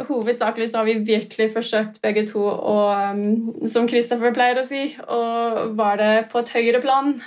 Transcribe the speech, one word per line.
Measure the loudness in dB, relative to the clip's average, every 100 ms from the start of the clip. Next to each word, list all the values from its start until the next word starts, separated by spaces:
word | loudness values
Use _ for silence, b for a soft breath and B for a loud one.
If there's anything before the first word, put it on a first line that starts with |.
| -4
hovedsakelig | -2 0 0 0 -2 -2
så | 0
har | 0
vi | 0
virkelig | 2 0 0 -2 -2
forsøkt | 0 -2 0 -2 -4
begge | -2 0 0
to | 0
å, | -2 -2 0 2 2
ehm, | 2 -2 -2 0 0 -2 -6 -2
som | 0 2
Kristoffer | 2 0 0 0
pleier | 2 2 2
å | -2
si, | -4 -6 -8
å | -6 -4 -2 -2 -2 -2 -2 0
være | 0 2 4 2 2
på | -2
et | -2 0
høyere | 2 2
plan | 4 2 2 -2